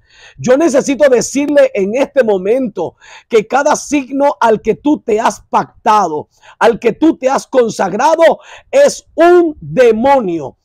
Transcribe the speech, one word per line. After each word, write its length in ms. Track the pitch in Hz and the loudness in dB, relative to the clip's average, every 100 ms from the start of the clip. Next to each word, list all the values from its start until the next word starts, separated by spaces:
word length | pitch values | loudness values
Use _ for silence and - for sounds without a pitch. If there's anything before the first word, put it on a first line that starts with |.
| _ _ - - | _ _ -20 -8
Yo 180 | 135 262 | -2 0
necesito 540 | 330 254 240 262 294 | 2 0 -2 0 2
decirle 600 | 247 226 262 294 285 262 | 2 -2 -4 -2 2 2
en 200 | 208 196 | 0 -4
este 300 | 233 277 - | -4 -4 0
momento 720 | 226 196 185 247 254 - 175 - - - - | 0 0 0 -2 -4 -8 -10 -12 -20 -20 -2
que 180 | 226 - | -2 0
cada 300 | 254 285 226 | -2 0 -2
signo 640 | - 294 254 269 285 - | -2 -4 -4 -2 -2 0
al 220 | 233 214 | 0 0
que 140 | 226 202 | -2 -4
tú 260 | 294 285 | -2 -2
te 180 | - 214 | -2 -2
has 220 | 240 202 | -2 -4
pactado, 880 | _ - - _ - 214 180 151 - _ _ - | _ -4 -4 _ 0 0 0 -4 -10 _ _ -2
al 220 | 214 226 | 0 0
que 140 | 233 | -2
tú 240 | 190 311 254 | 0 0 0
te 100 | 262 | -2
has 200 | 262 - | -4 -4
consagrado, 920 | 269 233 - 196 175 285 320 330 233 - - _ | -2 -2 -2 -6 -2 0 2 2 2 -6 -20 _
es 340 | 269 285 - - | 2 2 0 -10
un 440 | - 339 359 339 302 | 0 4 4 2 -4
demonio. 960 | 143 160 247 220 254 277 202 165 131 - | -8 0 2 2 2 0 0 -6 -10 -16